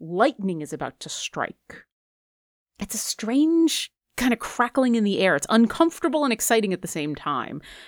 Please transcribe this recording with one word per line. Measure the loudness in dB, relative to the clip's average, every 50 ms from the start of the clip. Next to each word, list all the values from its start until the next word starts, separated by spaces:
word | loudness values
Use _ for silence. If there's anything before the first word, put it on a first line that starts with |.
lightning | -12 -4 0 2 2 2 2 0 -4 -4 -4 -4
is | -8 -10
about | -8 -8 -8 -8 -10 -12
to | -14 -12
strike. | -10 -10 -10 -8 -6 -6 -6 -6 -8 _ _ -20 -20 -20 -20 _ _ _ _ _ _ _ _ _ _ _ _ _ _ _ _ _ _ -14
It's | -12 -10 -8
a | -8
strange | -6 -8 -8 -6 -4 0 2 2 4 4 4 4 4 4 2 -2 -6 -8 _ _ _ _ _
kind | -2 0 2
of | 2 0
crackling | -2 -6 -4 -4 -4 -2 0 2 2 4 4
in | 2 2
the | 2 2 2
air. | 2 2 2
It's | 2 0 2
uncomfortable | 4 4 4 4 4 2 2 2 2 0 -2 0 0 2 2
and | 0
exciting | 0 0 0 2 2 2 2 0
at | -2 -4
the | -6 -6
same | -6 -6 -4 -4 -6
time. | -6 -6 -6 -4 -4 -6 -8 -10 -12 -14 -16 -20 -20 -20